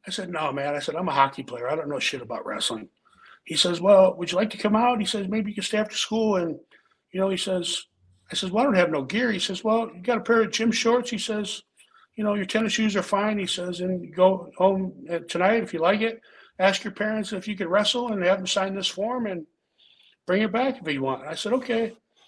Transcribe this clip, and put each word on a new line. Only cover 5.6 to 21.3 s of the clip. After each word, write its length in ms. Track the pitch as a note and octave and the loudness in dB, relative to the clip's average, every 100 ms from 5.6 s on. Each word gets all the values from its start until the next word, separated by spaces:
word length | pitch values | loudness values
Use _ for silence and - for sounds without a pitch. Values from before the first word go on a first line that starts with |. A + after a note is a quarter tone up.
stay 160 | F#3+ G#3+ | -2 -2
after 180 | G#3+ - | -2 -4
school." 380 | - A3 A3 F#3+ | -2 0 2 2
And, 240 | E3+ C#3+ _ - _ _ _ | 0 -6 _ -20 _ _ _
you 80 | F#3 | -2
know, 100 | G3 | -2
he 80 | F#3 | -2
says, 480 | - F#3 E3+ - - _ _ _ _ | -2 -2 -2 -6 -8 _ _ _ _
I 40 | - | -6
says, 160 | F#3+ | -2
"Well, 100 | G3+ | 2
I 40 | C#4 | 4
don't 100 | F#3+ | 4
have 160 | E3 | 4
no 100 | D#3 | 2
gear." 300 | C3 G#3 B3 | -2 -2 0
He 80 | G3 | -2
says, 240 | - F#3 | -4 -4
"Well, 260 | A3 A3+ A3+ | 0 0 0
you 100 | F3 | -6
got 160 | F3+ A3+ | -2 -2
a 20 | |
pair 220 | - A3+ | 2 2
of 80 | A3 | 2
gym 200 | - A3+ | 2 0
shorts?" 380 | A3+ A#3 B3 A#3+ | 2 4 2 2
He 80 | G#3 | -6
says, 460 | - G#3+ G3 - _ _ _ _ _ | -4 -4 -4 -10 _ _ _ _ _
"You 100 | - | -4
know, 120 | G#3 G#3 | -2 0
your 100 | F#3+ | 0
tennis 280 | A3 A3 | 0 0
shoes 220 | G#3+ A3 G3 | 2 2 2
are 60 | |
fine." 380 | G3 G3 G#3 G#3+ | 0 0 2 0
He 80 | F#3 | -2
says, 340 | - F3+ F3+ | -4 -4 -4
"And 320 | F3+ F3+ F3 | -2 -4 -6
go 380 | - F#3 F#3 - - | 4 6 6 -4 2
home, 380 | F#3+ F#3+ F#3 - - | 4 4 -2 -8 -8
uh, 100 | E3+ - | -8 -4
tonight 360 | E3+ F#3 A3+ | 2 4 4
if 100 | F#3+ | 0
you 60 | E3+ | 0
like 220 | E3 G#3 | 2 2
it. 200 | A3+ A3+ _ - - - | 0 -4 _ -20 -20 2
Ask 240 | F#3+ F#3+ | 2 2
your 100 | G#3+ | -6
parents 400 | - G#3+ A3 G3 | -4 -2 -2 -4
if 140 | G3 G3 | -6 -6
you 80 | G3 | -6
can 140 | E3+ | 0
wrestle 420 | F#3+ G#3 B3 A#3+ | 2 2 0 -2
and 120 | G#3 | 0
have 140 | F3 G3 | 2 2
them 80 | F#3 | 2
sign 300 | G3+ F#3+ G3 | 0 0 -2
this 120 | F3+ | -4
form 380 | - G#3+ B3+ A3 | -4 -4 -2 -4
and 220 | F3+ D#3 _ _ _ _ _ _ _ - | -6 -10 _ _ _ _ _ _ _ -2
bring 160 | F#3 | 0
it 80 | A3 | 2
back 280 | A#3 C4+ - | 0 0 -2
if 140 | D#3+ | -4
you 80 | C#3+ | -2
want." 240 | C3+ C3 | -2 -4
I 80 | D3 | -6